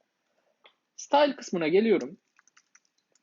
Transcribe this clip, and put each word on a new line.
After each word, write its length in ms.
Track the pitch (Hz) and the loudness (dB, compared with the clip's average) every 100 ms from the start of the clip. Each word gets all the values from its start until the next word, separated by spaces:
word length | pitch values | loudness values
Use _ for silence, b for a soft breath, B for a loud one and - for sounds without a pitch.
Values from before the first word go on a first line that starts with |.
| _ _ _ _ _ _ _ _ _ - | _ _ _ _ _ _ _ _ _ -20
style 400 | - 285 294 - | -2 2 2 -2
kısmına 320 | - 180 156 | -8 -4 0
geliyorum. 500 | 185 226 170 127 190 _ _ _ _ _ _ _ _ _ _ | 2 2 0 -2 -14 _ _ _ _ _ _ _ _ _ _